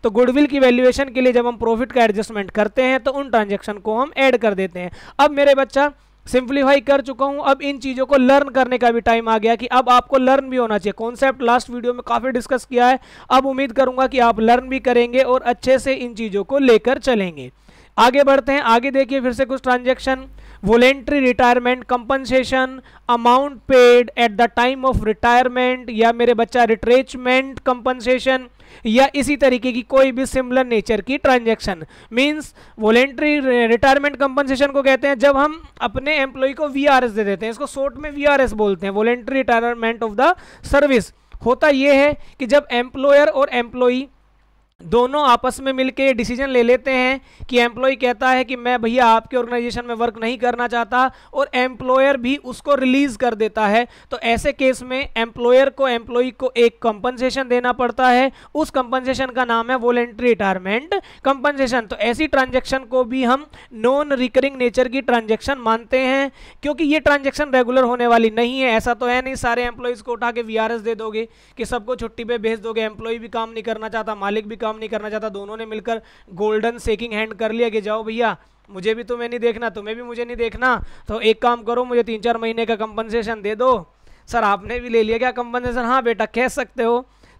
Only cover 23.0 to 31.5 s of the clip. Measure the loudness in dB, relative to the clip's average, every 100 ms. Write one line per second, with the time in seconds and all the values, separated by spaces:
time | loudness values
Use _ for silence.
23 | -2 0 4 2 0 -8 2 6 8 8
24 | 4 0 0 2 0 2 -2 0 -2 0
25 | -2 0 4 4 2 0 -2 -2 -6 2
26 | 2 4 2 2 0 2 2 2 4 2
27 | 2 -6 0 0 0 -6 -4 -2 -2 -4
28 | -2 0 0 -2 -4 _ -20 -10 0 4
29 | 4 2 -2 2 2 2 0 -4 0 4
30 | 4 2 -2 -2 0 0 0 -2 0 -4
31 | -2 -2 2 2 2